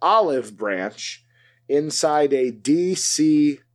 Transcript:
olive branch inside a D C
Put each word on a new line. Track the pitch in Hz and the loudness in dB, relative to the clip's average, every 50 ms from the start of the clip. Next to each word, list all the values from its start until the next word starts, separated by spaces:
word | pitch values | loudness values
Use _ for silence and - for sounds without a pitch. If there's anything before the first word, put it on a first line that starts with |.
olive | - 175 208 226 208 165 139 131 117 107 107 | 0 2 4 4 2 2 0 -2 -4 -6 -10
branch | 95 107 104 98 92 95 104 - - - - - - _ _ _ _ _ _ _ _ _ - | -8 -6 -4 -4 -4 -4 -6 -8 -10 -14 -14 -14 -16 _ _ _ _ _ _ _ _ _ -2
inside | 139 147 151 156 - - - 156 151 151 151 139 | -2 -2 -2 -2 -4 -2 -2 0 2 2 2 2
a | 139 131 127 127 | 2 0 0 -2
D | 113 107 - 135 151 170 175 185 185 | -4 -6 -2 0 0 2 2 -2 -2
C | 170 - - - - 151 156 151 151 147 147 143 - _ _ _ | -2 -4 -4 -2 0 2 2 4 4 2 2 0 -4 _ _ _